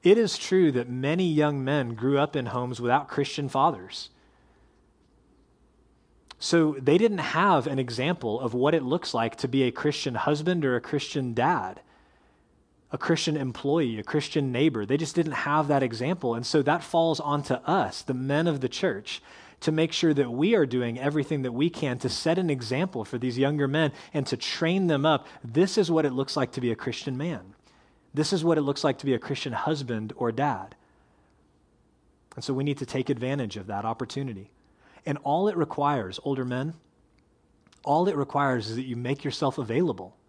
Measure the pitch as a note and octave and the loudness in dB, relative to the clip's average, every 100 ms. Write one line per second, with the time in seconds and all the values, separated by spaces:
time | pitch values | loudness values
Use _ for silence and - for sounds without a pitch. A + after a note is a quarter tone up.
0 | F3 G#3+ A3 - - F#3 E3+ B2+ B2 B2 | 6 6 4 -2 0 4 4 2 -2 -2
1 | C3+ E3+ F3+ D3+ D3+ C#3+ C3 D3 B2 A2+ | 0 2 2 4 2 2 0 0 0 -2
2 | B2 C#3 D3 D3 A#2+ B2 B2 A#2+ A#2+ C3 | 2 4 2 0 -4 -4 -4 -4 2 2
3 | C#3+ - C3+ - C#3 C3+ D#3 A#2 F#2 - | 2 -4 -2 -4 -2 2 2 2 -10 -14
4 | - _ _ _ _ _ _ _ _ _ | -16 _ _ _ _ _ _ _ _ _
5 | _ _ _ _ _ _ _ _ _ _ | _ _ _ _ _ _ _ _ _ _
6 | _ _ _ - - E3+ D#3 C#3 C3 E3 | _ _ _ -10 2 4 4 2 4 4
7 | A3+ G3 C#3+ D#3+ G3 E3 C3 C3+ B2 A2+ | 4 2 -2 2 4 4 2 -2 -2 -2
8 | C#3 F3 A#2 A2 C3 B2 C#3 D#3+ B2+ D#3+ | -2 -2 -2 -2 -2 2 2 2 0 -2
9 | - A#2 A#2 - B2+ C3+ B2+ A#2 D3+ D3 | -2 -2 -2 -2 -2 2 2 0 -2 -2
10 | C#3+ A#2+ - D3 D#3+ F3 C#3+ B2 - C#3+ | -4 -2 -2 0 0 0 0 -2 -2 -4
11 | - D3+ B2+ A#2 C3 E3+ F#2 - - _ | -4 -4 -4 0 2 0 -2 -10 -20 _
12 | _ _ _ _ _ _ _ _ _ - | _ _ _ _ _ _ _ _ _ -6
13 | - E3 - D3+ C3 A2+ C#3 D#3+ C3+ A2 | 0 0 0 -2 -4 -4 0 0 0 -4
14 | G#2 D3+ C#3+ D#3+ C#3 B2 D#3 A#2 G#2 D3 | -2 -4 -2 -2 -2 2 2 2 0 0
15 | D#3+ - D#3+ C3+ - D3+ D3 C#3 C3 A2+ | 0 -2 -2 -2 0 2 4 2 2 -2
16 | B2+ F#3 B2+ A#2 A#2+ D#3 C#3 D3 - E3+ | -2 -2 -2 -2 0 2 4 0 0 2
17 | E3 D#3 - D3 C#3 B2+ - F#3 A#2+ - | 2 2 0 -2 0 -2 0 0 0 -4
18 | - B2+ C3+ C#3+ E3+ C#3+ C3+ - F#3+ G#2 | -6 -4 0 2 2 0 -2 0 -2 -2
19 | G#3 - - - - - - D#3 E3 - | -8 -14 -14 -20 -20 -4 -2 2 2 4
20 | E3 D3 B2+ A#2+ F3 A3+ C#3 B2 A#2+ A#2 | 4 4 2 2 4 4 4 2 -2 -2
21 | C3+ D3+ C#3 D3+ C3 A#2+ E3 - C#3+ B2 | -2 0 0 -2 -2 0 0 0 -4 -2
22 | B2+ - D#3+ E3+ F3 C3+ A2+ B2+ F#3 B2 | -4 -2 0 2 2 -2 -2 -2 -2 -4
23 | G#2+ B2 B2+ A#2 C3+ D3+ C#3 D3 D#3 - | -6 -4 -4 0 0 2 0 2 0 -2
24 | - D3+ C3 B2 - - E3 F#3 F3+ C#3+ | -6 -4 -2 -4 -4 -2 0 2 2 2
25 | D3+ D3 - - A#2+ A#2+ F#3 A3 E3+ D#3+ | 2 2 -2 -18 -4 2 2 2 2 4
26 | D3 B2+ C3+ - B2+ - B2 A2+ - B2+ | 2 0 -4 -2 -2 0 -2 -2 -4 -6
27 | - B2+ D#3+ C3+ F#2 - _ _ _ _ | -6 -6 -6 -6 -12 -20 _ _ _ _
28 | _ C#3 D3+ F#3+ E3 D#3+ C#3+ C#3 D3+ C3 | _ -2 0 2 4 4 2 0 0 0
29 | C#3 A#2+ - C#3 C#3 A2 - D3+ B2+ A2+ | 0 0 0 -6 -4 -4 -2 -2 -2 -6
30 | G#2+ - A#2+ A2+ D3 G2+ - - _ _ | -6 -4 -2 0 -2 -2 -8 -18 _ _
31 | _ _ _ _ _ _ _ _ _ _ | _ _ _ _ _ _ _ _ _ _
32 | _ _ _ - B2+ C3 C#3+ C#3 C3 C3 | _ _ _ -12 -4 -2 -2 -2 -4 -4
33 | C3 B2+ B2+ C#3 A#2+ G#2+ F#2+ G2+ G#2+ A2+ | -2 -2 -2 -2 -4 -6 -6 -4 -4 -4
34 | - - C3+ G2 G2 _ _ _ _ - | -6 -6 -6 -8 -14 _ _ _ _ -14
35 | - C#3 C#3+ D#3 G#3 F3 D3+ - C#3+ C#3+ | -6 -6 0 0 2 0 -2 0 0 0
36 | F#2+ F#2 C#3 C3+ B2+ B2 D3 E3 _ _ | -2 -6 -4 -4 -2 -2 -4 -8 _ _
37 | _ _ _ _ _ _ _ _ - D3 | _ _ _ _ _ _ _ _ 0 2
38 | F#3 D#3 C#3 C#3+ C#3 B2+ G#2+ A2+ C3 A#2+ | 2 0 -2 0 2 0 -2 -6 -6 -6
39 | B2 C#3 D3 - C#3 C3 A2+ A#2 F3 G#2 | -4 -4 -4 -2 -2 -2 -2 0 0 -2
40 | F2+ _ | -10 _